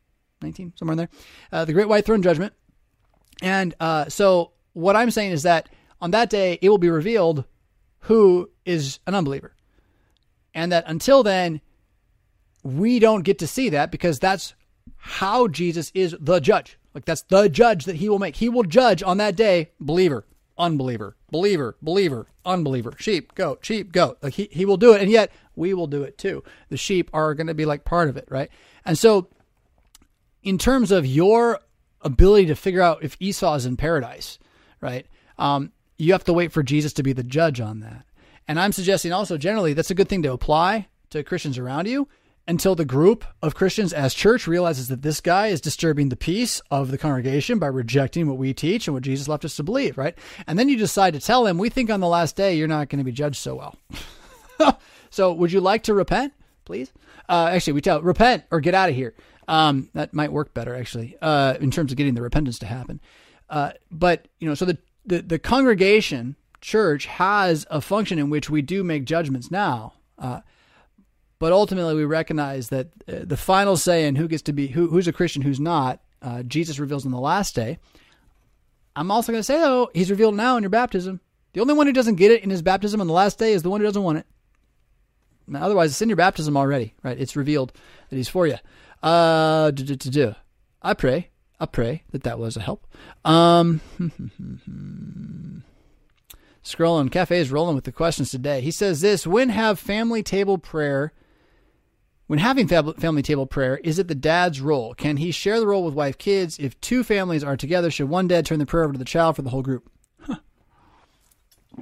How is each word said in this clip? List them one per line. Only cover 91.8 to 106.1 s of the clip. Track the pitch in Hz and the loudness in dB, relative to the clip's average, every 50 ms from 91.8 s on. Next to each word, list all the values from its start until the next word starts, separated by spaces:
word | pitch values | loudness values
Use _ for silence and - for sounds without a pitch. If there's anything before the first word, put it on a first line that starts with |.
| 117 117 151 160 _ - | -2 -2 -4 -8 _ -10
that | - 135 - | -10 -8 -6
that | 120 117 113 | -6 -6 -6
was | 117 113 113 | -8 -8 -8
a | 107 | -8
help. | 98 - - - - - - - - - - _ - | -8 -10 -10 -12 -14 -20 -20 -20 -20 -20 -14 _ 0
Um, | 156 160 165 170 170 170 170 170 170 165 160 - - - | 4 4 6 6 6 6 6 4 4 2 -2 -4 -10 -10
<laughs> | - 175 165 - - - - - - - - - - - - - - - - - - - - - - - - - - - - - - - _ _ _ _ _ _ _ _ _ _ _ _ - - - _ _ _ _ - | -8 -8 -8 -8 -10 -14 -16 -14 -14 -16 -14 -14 -16 -16 -16 -16 -14 -14 -14 -14 -14 -16 -16 -14 -14 -14 -14 -14 -16 -16 -16 -16 -18 -20 _ _ _ _ _ _ _ _ _ _ _ _ -20 -20 -20 _ _ _ _ -18
Scrolling, | - - - 165 165 170 160 135 127 | -10 -4 0 0 2 2 2 0 0
Cafe's | - 180 180 - 175 175 160 127 | 0 -2 0 0 0 0 0 0
rolling | 135 147 170 175 151 | -2 -2 0 0 -2
with | 131 - | -4 -4
the | - | -6
questions | - - 165 165 156 - 139 - | -4 -2 -2 -2 -2 -2 -4 -6
today. | - 131 127 143 143 131 | -6 -6 -4 -4 -4 -4
He | 123 156 | -4 -6
says | 165 - 208 196 175 135 | -4 -2 -2 -2 0 0
this, | 175 208 202 165 - | 2 2 0 0 0
"When | 160 185 233 269 254 | 0 0 2 2 2
have | 202 214 226 220 202 - | 0 0 0 0 -2 -2
family | - - 202 214 226 226 233 220 | -4 -6 -4 -4 -2 -2 -4 -4
table | 202 - 185 196 202 196 196 | -4 -4 -2 -2 0 0 -2
prayer, | 170 - - - 156 147 143 139 135 143 160 - _ _ _ _ _ _ _ _ _ _ _ _ _ _ _ _ _ _ _ _ _ _ | -2 -4 -6 -6 -4 -2 -2 -2 -2 -2 -4 -8 _ _ _ _ _ _ _ _ _ _ _ _ _ _ _ _ _ _ _ _ _ _
when | - 156 151 | -2 0 0
having | 180 247 269 269 214 | 2 2 2 2 2
fab-, | 143 175 165 143 156 160 - | 2 2 2 2 0 -4 -4
family | - 165 156 147 127 | -4 -2 -2 0 0
table | - 151 139 135 | -2 -2 -2 -2
prayer, | 135 - 147 135 127 135 | -4 -2 -2 -2 -2 -2
is | - - 165 156 | -2 -4 -4 -2
it | 180 185 | -2 -2
the | 175 156 | -4 -4
dad's | 135 127 156 165 175 180 180 147 135 | -2 0 0 2 2 2 0 -2 -2
role? | 135 151 151 135 113 113 123 | -2 -2 0 -2 -2 -6 -8
Can | - - 147 151 | -6 -4 -2 -2
he | 139 160 175 | -2 -4 -4
share | 156 - - 196 214 233 | -4 -4 -2 -2 0 0
the | 226 | 0
role | 202 202 196 180 | 0 0 0 0
with | 165 135 | -2 -2
wife, | 147 147 139 | -2 -4 -4